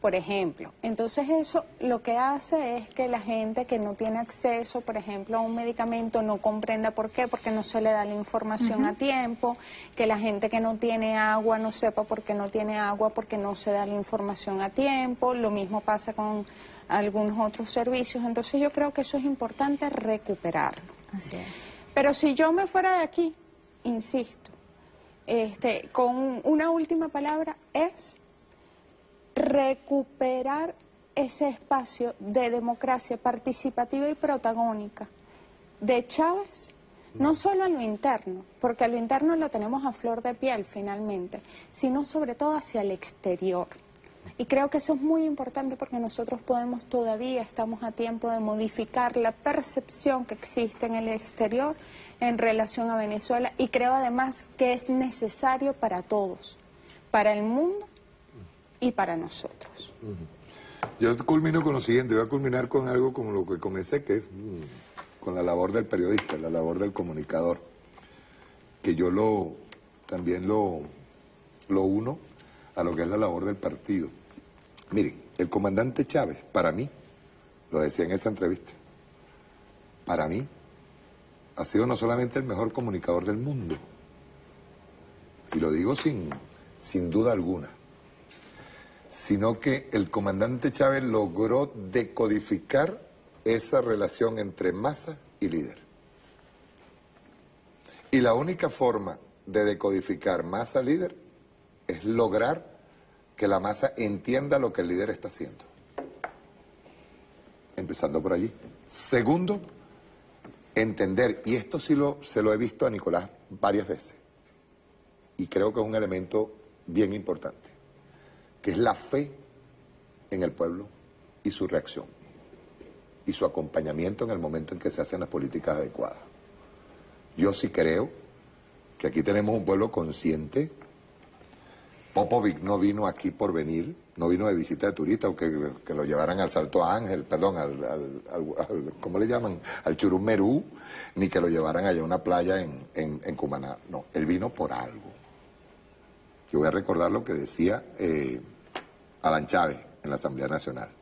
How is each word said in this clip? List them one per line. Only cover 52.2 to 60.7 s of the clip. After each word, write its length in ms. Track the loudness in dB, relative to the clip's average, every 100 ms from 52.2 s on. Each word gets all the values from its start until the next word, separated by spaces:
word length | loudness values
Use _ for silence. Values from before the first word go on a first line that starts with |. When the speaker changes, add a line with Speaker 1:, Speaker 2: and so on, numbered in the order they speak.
Speaker 1:
en 180 | 0 2
relación 500 | 4 4 2 0 0
a 80 | 0
Venezuela, 560 | 0 -4 0 0 0 0
y 100 | 2
creo 240 | 4 4
además 520 | 4 2 2 0 -2 -12 0
que 160 | 2
es 160 | 2 2
necesario 840 | 0 0 -2 -4 0 2 2 0
para 280 | 0 -2 -2
todos, 540 | 0 0 0 -4 -12 -20 -20 -20 -20 -20 0
para 220 | 4 6
el 80 | 4
mundo 420 | 2 2 2 0 -6 -18 -20 -20 -20 -20 -20 -20 -20 -2
y 140 | -2
para 240 | 0 -2 -2
nosotros. 760 | -6 -8 -12 -14 -20 -16 -18 -14
Speaker 3:
Ujú. 920 | -12 -10 -12 -16 -20 -20 -20